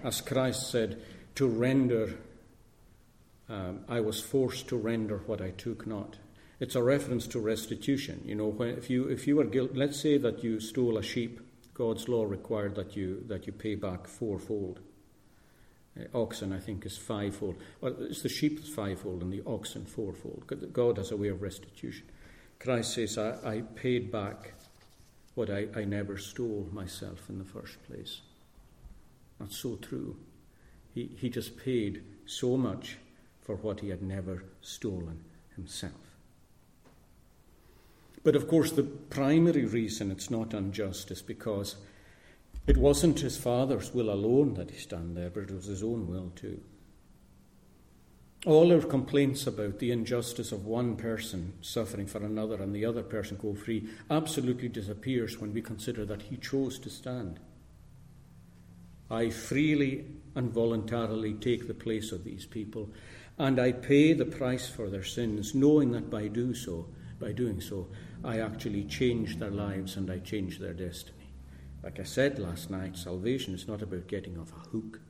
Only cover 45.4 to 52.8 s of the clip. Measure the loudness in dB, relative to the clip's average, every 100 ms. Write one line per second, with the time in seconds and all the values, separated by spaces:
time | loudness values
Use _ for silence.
45.4 | -6 -8 -6 -4 -2 -2 -2 -4 -6 -8
46.4 | -10 -10 -12 -20 -20 -20 -20 -20 -20 -20
47.4 | -20 -20 -20 -20 -20 -20 -20 -20 -20 -4
48.4 | 8 10 12 10 8 2 4 4 4 4
49.4 | -2 -2 -2 0 0 2 2 0 -2 -4
50.4 | -4 -4 -2 0 0 0 -2 -4 -4 -6
51.4 | -6 -8 -6 -2 -2 -4 -4 -4 -2 -2
52.4 | -2 -2 -2 0